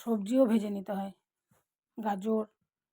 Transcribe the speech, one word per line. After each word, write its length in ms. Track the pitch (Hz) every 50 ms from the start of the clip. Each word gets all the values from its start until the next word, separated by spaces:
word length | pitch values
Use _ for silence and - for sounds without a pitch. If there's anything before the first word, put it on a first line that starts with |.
| -
সবজিও 400 | 240 226 214 196 190 247 262 269 220
ভেজে 180 | 220 226 202 208 202 196
নিতে 160 | 190 - 202
হয়, 200 | 190 196 196 190 _ _ _ _ _ _ _ _ _ _ _ _ _ _ _ - -
গাজর, 480 | 214 214 202 196 185 220 220 220 214 - _ _ _ _ _ _ _ _